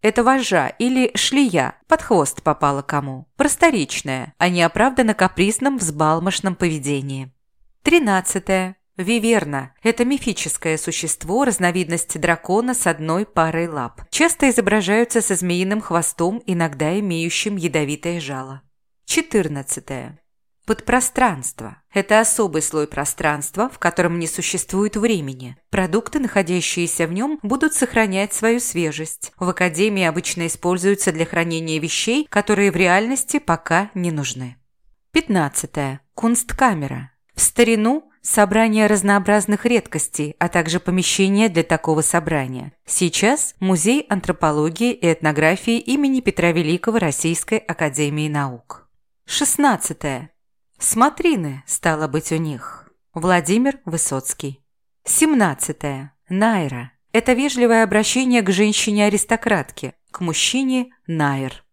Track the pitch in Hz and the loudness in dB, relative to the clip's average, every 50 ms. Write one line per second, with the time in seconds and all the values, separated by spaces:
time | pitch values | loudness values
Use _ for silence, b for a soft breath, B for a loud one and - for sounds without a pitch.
0 | - 214 214 - 233 254 262 269 247 - 196 165 135 127 - _ 233 247 262 262 | 2 2 2 4 2 4 2 2 0 0 0 0 0 0 -2 _ -2 0 2 2
1 | 254 - - - - - 262 277 285 233 170 160 127 - - _ _ _ 320 320 | 0 0 0 -2 -2 0 2 2 2 4 2 0 0 -2 -4 _ _ _ 0 0
2 | - - 226 175 147 - - - _ 160 147 - 156 143 139 139 139 - - 143 | 2 2 2 2 2 0 -4 -2 _ -2 0 2 2 0 0 0 -4 -4 -4 -4
3 | 139 139 131 131 - _ _ - - 190 - - - 339 285 208 147 - - - | -4 -4 -10 -12 -14 _ _ 0 0 0 2 4 4 4 4 2 -2 -2 -4 -8
4 | - 135 131 131 - 151 _ _ 170 180 180 175 170 165 - 196 220 269 254 262 | -6 -6 -6 -6 -6 -10 _ _ 0 2 4 4 2 2 4 2 2 2 4 2
5 | 247 220 208 - 190 185 - - 185 202 220 - 254 277 277 247 196 160 147 147 | 2 2 2 2 0 0 2 2 0 0 0 0 0 -2 0 0 -4 -6 -2 0
6 | 156 156 160 165 170 196 185 - - 190 175 - 185 170 160 151 131 143 147 139 | 2 2 2 2 0 -2 -4 -2 -4 -4 -2 0 -2 -2 -2 -2 -2 -2 -2 -2
7 | 135 139 135 135 131 131 _ _ _ _ _ _ _ _ _ _ _ 302 330 349 | -4 -6 -8 -8 -10 -12 _ _ _ _ _ _ _ _ _ _ _ 2 2 4
8 | 294 208 196 185 185 - - 190 - - 190 190 185 185 190 _ _ _ _ - | 4 4 2 0 0 -2 -4 -4 -2 0 0 0 0 -4 -10 _ _ _ _ -6
9 | 180 185 233 233 208 226 233 208 156 147 143 135 131 131 _ _ - 226 226 - | -2 0 0 2 2 4 2 2 2 -2 -6 -6 -8 -10 _ _ -2 -2 2 2
10 | 240 247 285 262 - 233 185 - - 156 - - - 165 160 156 - - 160 - | 0 0 0 -2 -2 -4 -4 -4 -4 -6 -6 -4 -2 -2 -2 -2 -4 -6 -6 -6
11 | - 156 - - - 160 190 233 - 175 - - 180 175 170 185 175 151 170 170 | -4 -6 -6 -6 -4 -2 0 2 2 0 0 0 0 0 0 0 -2 -2 -2 -4
12 | - - - 156 147 170 170 165 - - 180 214 240 254 247 - - 175 165 156 | -4 -6 -6 -2 0 0 0 0 0 0 0 0 0 0 -2 0 0 0 0 0
13 | 160 160 160 185 208 - _ 175 160 160 160 165 170 170 156 143 123 117 - - | -2 -2 -2 -2 -2 -2 _ 0 2 2 2 -2 -2 -4 -4 -6 -6 -8 -10 -14
14 | - _ - - 311 330 - - 285 269 233 233 202 190 208 214 190 175 202 220 | -16 _ 0 2 2 2 2 2 2 2 4 2 2 2 2 2 2 2 2 2
15 | 240 233 - 233 202 - 196 175 185 180 175 180 185 190 208 214 - - 175 170 | 2 2 2 0 0 0 -2 -2 0 0 0 0 0 0 -2 -4 -4 -2 -2 -2
16 | 165 - - - 170 - 220 233 - - 185 170 165 160 143 131 151 151 175 202 | 0 -2 -2 -2 -2 -2 -2 -4 -4 -2 0 0 0 -2 -2 -2 -2 -2 0 -2
17 | 208 190 170 165 165 170 - - - 214 208 190 160 123 127 160 151 139 147 147 | -2 -2 -2 -2 -2 -2 -2 -2 -4 -4 -4 -2 -4 -2 0 0 -2 -2 -4 -6
18 | - 170 175 170 151 135 139 131 131 131 135 135 _ _ _ _ _ _ _ _ | -4 -6 -6 -6 -6 -8 -8 -10 -10 -12 -14 -18 _ _ _ _ _ _ _ _
19 | _ - - 330 330 320 - 214 175 151 147 139 139 - - 135 - - 139 127 | _ -2 -2 -2 -2 0 0 0 0 0 -4 -6 -6 -8 -10 -10 -8 -10 -10 -10
20 | - - 151 _ _ _ _ _ _ _ _ _ _ - 220 - - - 240 254 | -10 -14 -16 _ _ _ _ _ _ _ _ _ _ -6 -6 -4 -2 0 0 0
21 | 247 - - - 254 226 175 131 127 - - - 113 107 - _ _ _ - 196 | 0 0 0 2 2 2 0 -2 -6 -10 -10 -10 -14 -14 -14 _ _ _ -4 -4
22 | 196 - 214 220 220 - - - 214 185 156 160 156 - - 156 147 151 - 139 | 0 4 4 4 4 4 0 0 0 0 0 -2 -2 -2 -2 -2 -2 -2 -4 -6
23 | 143 - - - - 151 147 147 143 - - 185 226 269 - - - 170 165 - | -4 -4 -4 -2 -2 -2 -2 -2 -6 -8 -4 -4 -4 -4 -4 -2 -2 0 2 2
24 | 175 175 170 170 165 160 - - 170 - - 180 - - - 190 208 214 - 214 | 0 0 0 -2 -4 -4 -6 -6 -4 -4 -4 -4 -6 -2 -2 0 0 0 0 0
25 | 208 233 220 180 147 135 131 127 127 123 131 _ _ _ - 196 185 165 156 - | 0 0 0 0 -2 -6 -10 -12 -14 -16 -16 _ _ _ -2 -2 0 0 0 -2
26 | 156 - - 302 269 214 - 202 185 156 180 180 160 - - 175 175 165 - - | -2 -2 -4 -4 -4 0 0 0 0 0 -2 -2 -2 -2 -2 -2 -4 -4 -2 -2
27 | 170 160 175 190 247 285 311 294 - 202 247 277 311 311 - - 262 - - 226 | -2 -2 -2 -4 -4 -4 -6 -6 -4 -4 -2 0 0 0 2 0 -2 0 2 0
28 | 220 202 190 190 202 202 - - 220 226 233 247 233 - - 170 170 156 147 151 | 0 2 0 -2 -2 -2 -4 -2 0 2 2 0 -2 -4 -4 -2 -2 -2 -4 -6
29 | 156 156 - - - - _ _ 185 175 180 - 185 180 156 160 202 220 208 190 | -10 -10 -10 -14 -14 -16 _ _ -4 -4 0 0 0 0 2 2 0 0 2 2
30 | 180 165 156 180 170 - - 175 170 165 165 - - 175 185 180 175 196 202 196 | 0 0 0 -2 -4 -4 -4 -4 -4 -4 -4 -2 0 0 0 2 2 2 2 2
31 | - 190 160 160 165 165 - 175 170 170 165 165 165 160 160 156 151 160 - - | 0 -2 0 0 -2 -2 0 -2 0 0 -2 -4 -2 -2 -2 -2 -2 -2 -4 -2
32 | - 220 240 294 302 - - 208 202 - 214 202 202 202 165 170 196 180 175 196 | 0 0 0 0 0 0 0 -2 2 2 2 4 4 2 4 2 4 4 4 4
33 | 220 233 269 254 - - - 294 - - 165 160 - - 165 175 202 208 - 190 | 2 0 -2 -4 -2 -2 -2 -2 0 0 -2 -2 0 0 2 2 2 0 -4 -4
34 | 175 175 160 151 139 123 - 131 127 123 123 _ _ _ _ _ _ _ _ _ | -2 -2 -2 -2 -4 -6 -6 -8 -10 -12 -12 _ _ _ _ _ _ _ _ _
35 | _ _ - 311 - - 202 180 151 143 - - - 143 - 156 143 135 135 139 | _ _ -2 -2 0 2 0 0 0 0 -2 -6 -8 -6 -6 -4 -4 -4 -6 -10
36 | _ _ _ - - 233 240 226 - - - - 262 247 196 156 143 139 131 127 | _ _ _ -2 0 0 0 0 -2 -4 0 2 2 2 2 0 -4 -4 -6 -8
37 | 135 - _ _ _ _ _ - - - - - 240 226 226 214 214 226 277 311 | -10 -12 _ _ _ _ _ 0 0 0 4 4 4 4 4 2 2 2 0 0
38 | - b b b b - - 226 208 190 202 220 226 226 214 214 214 208 214 202 | -4 b b b b 0 4 4 4 4 6 4 4 4 4 4 4 4 4 2
39 | 190 202 202 202 185 202 208 208 202 - 208 202 - 240 240 220 - - - 156 | 4 4 2 4 4 4 2 2 2 0 -2 0 2 2 2 2 0 -2 -6 -6
40 | - - - - 151 147 - _ 170 175 - 175 165 165 170 180 - - 180 185 | -6 -6 -4 -6 -6 -6 -2 _ -4 0 2 0 0 0 -2 -2 -2 0 0 0
41 | 165 - - - 190 190 196 202 220 220 170 165 160 - 165 156 - 160 156 151 | 0 0 2 2 2 4 4 4 4 4 2 0 2 2 0 0 2 0 2 2
42 | 151 - - 170 156 160 165 147 131 127 127 127 131 143 _ _ _ - - - | 2 2 0 0 0 0 -2 -2 -2 -4 -8 -10 -12 -14 _ _ _ -6 -2 0
43 | 180 170 - - - 214 277 302 - - - _ 190 190 190 165 151 208 247 302 | 0 0 0 2 2 2 2 2 -2 -6 -6 _ 0 0 2 2 4 2 2 2
44 | 302 - 208 190 - - 180 - - 156 147 151 151 165 165 - 233 247 233 - | 0 -2 -4 -2 -2 -4 -2 0 0 0 2 2 0 -2 0 0 0 0 0 0
45 | - 170 160 160 156 151 151 151 156 156 170 190 - - 233 240 - - 254 285 | 0 0 0 2 0 0 0 2 2 2 2 2 0 0 0 0 0 -2 0 0
46 | 285 277 262 254 - 208 - - 170 170 165 165 165 151 170 175 - - 214 233 | 2 2 0 0 0 -2 -2 2 0 2 2 2 2 0 0 0 0 0 0 0
47 | 185 156 135 - - 160 170 - - - 220 208 - - 165 - 165 151 131 151 | 0 0 -2 -2 -2 -2 -2 -2 -2 -2 -4 -4 -2 -6 -4 -2 -2 -2 0 -2
48 | 151 147 147 151 151 151 147 147 143 135 123 120 _ _ - - _ _ _ _ | -2 -2 -2 -2 -4 -2 -2 -2 -4 -4 -6 -12 _ _ -20 -20 _ _ _ _
49 | _ _ _ _ _ - - - 294 277 - - 285 277 220 - - - 156 _ | _ _ _ _ _ -6 -4 -2 0 0 2 2 4 2 2 2 -2 -8 -8 _
50 | - 147 135 123 151 - _ _ _ _ _ _ _ _ _ _ - - - 220 | -6 -6 -6 -6 -10 -14 _ _ _ _ _ _ _ _ _ _ -4 -2 2 4
51 | 247 294 294 - - 349 311 202 160 147 135 139 - - - - - 175 156 151 | 2 2 2 2 0 2 2 2 -2 -4 -6 -10 -8 -8 -8 -2 0 0 0 0
52 | 156 147 131 156 156 - 165 160 160 156 143 120 - - - - - _ _ _ | -2 -2 -2 -4 -2 -2 -4 -2 -2 -4 -6 -8 -12 -16 -16 -18 -20 _ _ _
53 | _ _ _ 165 160 185 180 175 151 147 196 226 254 277 269 - _ 175 160 160 | _ _ _ -4 0 2 2 2 2 2 2 2 2 0 -2 -4 _ -6 -4 -4
54 | - - 139 135 - - - - - 139 139 _ _ _ _ _ _ _ _ _ | -2 -2 -4 -4 -4 -6 -10 -8 -8 -10 -10 _ _ _ _ _ _ _ _ _
55 | _ - - - 320 311 302 247 208 170 135 - - - 147 _ - 143 139 135 | _ -2 2 2 2 4 4 4 2 2 0 -4 -6 -8 -6 _ -6 -8 -6 -8
56 | 139 147 _ _ _ _ 185 190 208 233 226 196 160 135 131 120 120 127 _ _ | -12 -14 _ _ _ _ -2 0 2 2 2 0 -2 -2 -4 -8 -10 -12 _ _
57 | _ _ - 226 - - 254 233 277 294 262 247 240 240 233 226 226 196 202 208 | _ _ -2 0 2 2 2 2 2 -2 2 2 4 4 6 4 4 4 2 0
58 | 214 - - 254 262 254 247 240 202 185 190 180 214 214 208 - - 220 208 208 | 2 2 0 0 2 2 2 2 2 2 2 4 2 2 2 0 0 0 2 2
59 | 208 208 202 202 - - 233 226 - 233 214 170 135 - - - - 131 - _ | 2 2 2 0 0 0 -2 -2 0 0 0 0 -2 -6 -10 -12 -12 -12 -12 _
60 | _ _ - - 180 170 156 - - - - 262 269 262 254 254 247 254 _ _ | _ _ -10 -6 -4 -4 -2 0 -2 0 0 0 0 0 0 0 -2 -4 _ _
61 | _ - 165 160 147 143 139 135 135 131 - - _ _ | _ -6 -2 0 0 0 0 -2 -4 -6 -8 -12 _ _